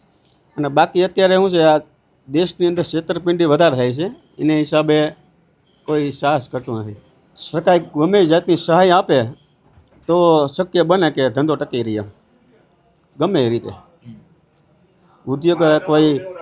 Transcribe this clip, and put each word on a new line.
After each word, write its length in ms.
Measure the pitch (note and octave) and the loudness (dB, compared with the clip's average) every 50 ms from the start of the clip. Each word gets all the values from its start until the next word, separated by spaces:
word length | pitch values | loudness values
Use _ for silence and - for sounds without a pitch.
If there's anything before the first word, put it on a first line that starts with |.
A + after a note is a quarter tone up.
| _ _ _ _ _ _ _ _ _ _ _ | _ _ _ _ _ _ _ _ _ _ _
અને 120 | D3+ D3 C#3 | -8 -8 -2
બાકી 340 | C#3 D3 E3+ F3+ - F3 | 0 0 0 2 0 0
અત્યારે 320 | F3+ F#3 - G3 F#3+ F3+ F#3 | -2 0 0 0 2 2 4
શું 160 | F#3 G3 F#3+ | 2 2 2
છે, 120 | F3+ E3+ | 2 4
આ 160 | D#3+ D#3+ D#3 D3+ - _ _ _ _ _ _ _ _ C3+ | 4 4 4 2 0 _ _ _ _ _ _ _ _ -6
દેશની 380 | C3+ D#3 F3+ F3+ - - F3+ | -4 -2 -2 -4 -4 -2 -2
અંદર 160 | F3 F3 F3 | -2 -2 -2
છેતરપિંડી 640 | D#3+ - - D#3+ D#3+ - F3+ E3+ F3 F3 E3+ E3+ E3+ | -4 -4 -6 -6 -6 -6 -6 -4 -4 -2 -2 0 2
વધારે 320 | D3+ C#3+ D3+ E3+ D#3+ C3+ | 2 2 4 4 2 2
થાય 160 | B2+ B2 B2 | 0 -2 -2
છે, 180 | B2+ C#3+ E3+ G#3+ B3+ - _ _ _ - | -2 -4 -6 -8 -10 -14 _ _ _ -4
એને 200 | C#3+ D3+ D#3 D3+ | -2 0 0 0
હિસાબે 540 | D3+ D3+ D#3+ D3+ D3+ D3+ D3+ D3+ D3+ D#3 D#3 - _ _ _ _ _ _ _ _ _ _ _ _ _ | -2 0 0 0 2 2 2 2 0 -2 -6 -12 _ _ _ _ _ _ _ _ _ _ _ _ _
કોઈ 240 | - D3+ D3+ D3 C#3+ | -4 -4 -2 -2 -4
સાહસ 380 | C3 - D3 C#3+ D#3 C#3 A#2+ - | -6 -4 -2 -2 -2 -2 -4 -8
કરતું 320 | - B2+ B2 C3 A#2 A2 | -12 -12 -10 -8 -8 -8
નથી. 160 | G#2+ G#2+ G2+ - _ _ _ _ _ _ _ | -8 -12 -14 -18 _ _ _ _ _ _ _
સરકાર 420 | - - - - E3 E3 G3 F3+ E3+ | -18 -14 -8 -8 -2 0 2 2 2
ગમે 400 | E3 D#3+ - C#3 D#3 F3 G3+ G#3 | 0 -2 -2 -2 0 2 2 2
એ 80 | F#3 | 4
જાતની 300 | D3+ E3 D#3 - - E3+ | 4 2 2 2 0 -2
સહાય 340 | D3 - - D#3+ F3 F#3+ F#3 | 0 0 2 2 4 4 4
આપે 320 | F3 F#3 - - D#3 C3 A2+ A#2 D3 - _ _ _ _ _ _ _ _ _ _ _ _ _ | 4 2 2 2 0 0 0 -2 -6 -14 _ _ _ _ _ _ _ _ _ _ _ _ _
તો 400 | - E3 F3 F3 E3+ D#3+ D3+ C#3+ | -2 0 2 4 4 4 4 2
શક્ય 360 | C3+ - - F#3 F3+ - F3 | 0 -2 -6 -6 -2 -2 0
બને 280 | D#3 E3 F3+ G3 F3 D3+ | 0 2 2 2 0 0
કે 180 | C#3 C3+ C3+ B2+ | 0 0 -2 0
ધંધો 280 | A2+ C3 D3 D#3 D3 | 0 0 -2 -2 -2
ટકી 260 | B2+ - - - B2 | -4 -6 -6 -6 -6
રહે, 220 | A2+ A2 G#2+ G#2+ G2+ G#2 - _ _ _ _ _ _ _ _ _ _ _ _ _ _ _ _ _ _ _ _ C3+ | -6 -4 -6 -6 -8 -10 -14 _ _ _ _ _ _ _ _ _ _ _ _ _ _ _ _ _ _ _ _ -4
ગમે 280 | D3+ G3 G3 D#3 B2 | -2 0 0 0 0
એ 20 | A2+ | 0
રીતે. 240 | A#2 A2 G#2 G#2 F#2+ - - _ _ _ _ A#2+ A2 - _ _ _ _ _ _ _ _ _ _ _ _ _ _ _ _ _ _ _ _ _ | -2 -4 -6 -10 -14 -16 -20 _ _ _ _ -20 -20 -20 _ _ _ _ _ _ _ _ _ _ _ _ _ _ _ _ _ _ _ _ _
ઉદ્યોગ 360 | B2 C3+ D3 D#3 E3+ F3 E3 E3 D#3 D#3 D3+ - | -8 -6 -2 -2 -2 0 2 2 2 2 2 2
કોઈ 340 | - D3+ D#3 D#3 D3+ D3 C3 - - - - | 2 2 2 4 2 2 -2 -4 -10 -14 -14